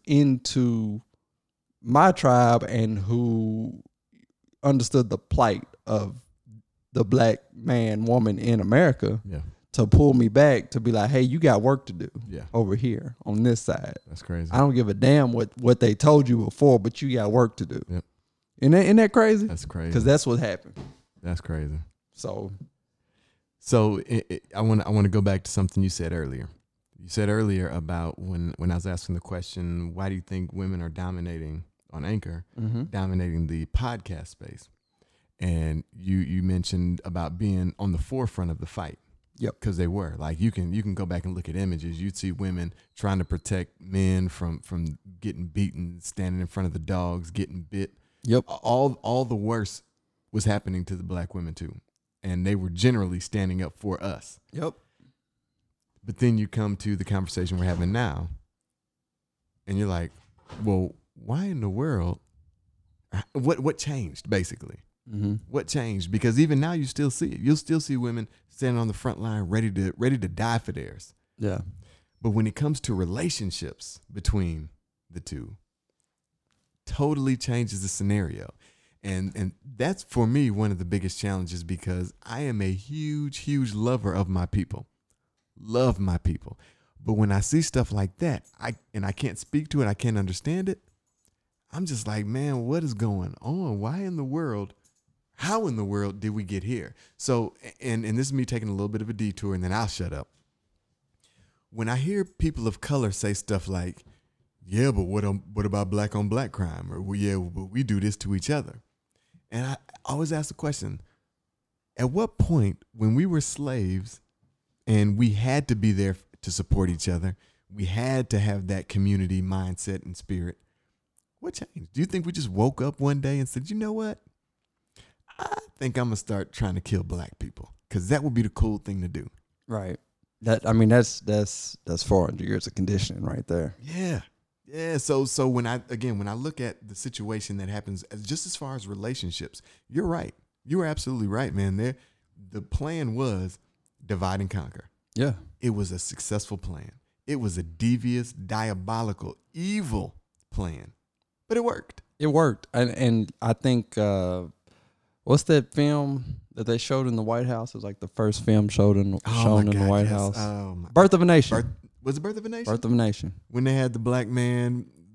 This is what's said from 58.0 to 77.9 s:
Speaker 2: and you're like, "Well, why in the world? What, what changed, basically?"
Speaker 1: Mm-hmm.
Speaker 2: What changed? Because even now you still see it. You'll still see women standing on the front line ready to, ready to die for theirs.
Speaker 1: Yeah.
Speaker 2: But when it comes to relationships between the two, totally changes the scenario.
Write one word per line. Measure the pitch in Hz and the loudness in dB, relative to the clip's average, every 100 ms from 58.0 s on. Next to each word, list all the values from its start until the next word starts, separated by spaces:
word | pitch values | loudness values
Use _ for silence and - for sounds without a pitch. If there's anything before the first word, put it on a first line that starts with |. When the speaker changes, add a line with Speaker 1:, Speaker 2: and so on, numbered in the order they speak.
| 113 76 85 - - _ _ _ _ _ _ _ _ _ _ _ - | -2 -4 -8 -10 -16 _ _ _ _ _ _ _ _ _ _ _ -6
Speaker 2:
and | 98 | -2
you're | 104 | 0
like, | 90 82 - _ _ - - | -2 -4 -10 _ _ -20 -4
"Well, | 107 95 92 - _ | 0 2 0 -6 _
why | - 107 139 196 | -16 -6 -4 -2
in | 160 | -4
the | 104 | -4
world? | 98 156 117 87 - _ _ _ _ _ _ _ _ _ 95 - | -2 -2 0 -2 -4 _ _ _ _ _ _ _ _ _ -8 -6
What, | 139 127 160 | -2 0 0
what | 139 - | 0 -2
changed, | 147 139 92 - - | -6 -6 -6 -10 -2
basically?" | 104 90 - - - _ _ - | -2 -2 -8 -14 -18 _ _ -10
Speaker 1:
Mm-hmm. | 104 104 107 - | -4 -2 -2 -4
Speaker 2:
What | 131 - | -6 -4
changed? | 147 117 101 85 | -4 -2 -4 -2
Because | 104 120 113 | 0 2 4
even | 156 139 | 4 4
now | 156 | 0
you | 175 135 | -2 -4
still | - 147 | -2 -2
see | - - | -2 -4
it. | - | 0
You'll | 120 151 | 2 2
still | - 160 | 2 -2
see | - 131 | 0 -4
women | 120 117 113 _ _ | -4 -4 -8 _ _
standing | - 131 120 | -4 0 2
on | 113 | 0
the | |
front | 104 131 - | -2 -4 -4
line | 110 107 | -4 -4
ready | 90 107 110 | 0 0 0
to, | 95 95 - | 0 -4 0
ready | 123 135 | 0 0
to | 95 | -2
die | 87 113 117 | -4 -2 -2
for | - | -4
theirs. | 71 58 - - _ _ - | -8 -12 -14 -20 _ _ -6
Speaker 1:
Yeah. | 107 95 90 - - _ _ _ | -4 -4 -8 -14 -20 _ _ _
Speaker 2:
But | 117 | -2
when | 107 110 | 0 0
it | |
comes | - 147 147 | 0 -2 -2
to | - | -2
relationships | 101 87 104 170 - 98 - 80 - - - - | -2 -2 -2 -4 -4 -6 -6 -10 -12 -18 -20 -16
between | - 85 104 87 80 76 - _ _ _ | -4 0 0 0 -4 -10 -18 _ _ _
the | 85 | -16
two, | - 73 57 104 _ _ _ _ _ _ _ _ _ _ _ _ - | -12 -12 -12 -16 _ _ _ _ _ _ _ _ _ _ _ _ -8
totally | - 143 147 135 127 | -2 0 0 0 0
changes | - 120 113 101 | 0 -2 -2 -4
the | |
scenario. | 95 | -6